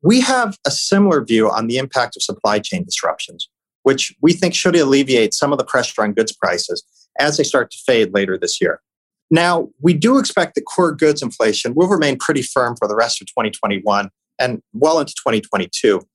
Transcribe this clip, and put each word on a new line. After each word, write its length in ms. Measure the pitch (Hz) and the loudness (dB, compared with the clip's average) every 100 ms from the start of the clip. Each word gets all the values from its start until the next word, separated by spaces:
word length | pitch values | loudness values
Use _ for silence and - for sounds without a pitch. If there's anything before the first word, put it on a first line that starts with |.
We 160 | 151 247 | 4 4
have 360 | 254 262 226 - - | 4 0 -2 -4 -6
a 60 | |
similar 520 | - - 196 202 156 | -4 0 2 4 2
view 240 | 110 113 110 | 2 2 2
on 200 | - 113 | 0 -2
the 100 | 123 | -4
impact 380 | 131 131 117 - | -2 -2 -2 -4
of 80 | |
supply 340 | - 104 107 107 | -8 -2 0 0
chain 260 | 104 95 | -2 -8
disruptions, 640 | 87 - 87 - - - - _ _ _ | -6 -6 -4 -6 -10 -14 -16 _ _ _
which 280 | 131 135 - _ | 0 0 -2 _
we 140 | 147 | 2
think 220 | 175 180 - | 2 0 0
should 200 | 185 170 | 2 2
alleviate 600 | 143 139 135 123 107 - | 4 2 4 2 2 0
some 160 | 143 | -2
of 80 | 143 | -2
the 40 | |
pressure 380 | - 127 120 - | -2 -2 -2 -2
on 120 | 104 | -2
goods 180 | 104 110 - | 0 -2 -2
prices 480 | 92 87 - 87 _ _ _ - | -4 -4 -6 -8 _ _ _ -4
as 180 | 143 151 | -2 0
they 60 | |
start 260 | 135 135 120 | 0 0 -2
to 80 | - - | -6 0
fade 260 | 120 104 | 2 2
later 240 | 101 98 92 | 0 -2 -4
this 240 | - - | -4 -2
year. 220 | 90 78 _ _ _ _ _ | -2 -4 _ _ _ _ _
Now, 400 | 160 175 170 - _ | 2 2 0 -4 _
we 140 | 151 | 0
do 240 | 160 220 269 | 2 4 2
expect 380 | - - 165 - | 2 -2 -2 -4
that 80 | |
core 320 | - - 175 151 | -6 -2 -2 2
goods 260 | 156 147 | 0 2
inflation 540 | 120 - 110 110 120 131 | -4 -2 0 0 -2 0
will 120 | 180 | 2
remain 300 | 196 147 127 | 2 0 -2
pretty 240 | - 104 | -2 -2
firm 340 | - - 123 113 | -2 -2 -2 -2
for 80 | 107 | -2
the 80 | 104 | 0
rest 260 | 117 - | 0 -2
of 100 | 95 | -8
twenty 200 | - 110 | -4 -4
twenty-one 580 | 104 107 101 101 101 101 _ _ - | -4 -4 -2 0 0 -2 _ _ -4
and 240 | 127 117 _ | -4 -4 _
well 260 | 110 147 160 | 0 2 2
into 140 | 143 - | -2 -6
twenty 180 | - 110 | -2 -2
twenty-two 600 | - 101 90 - 120 95 - | -2 -4 -4 0 2 2 -2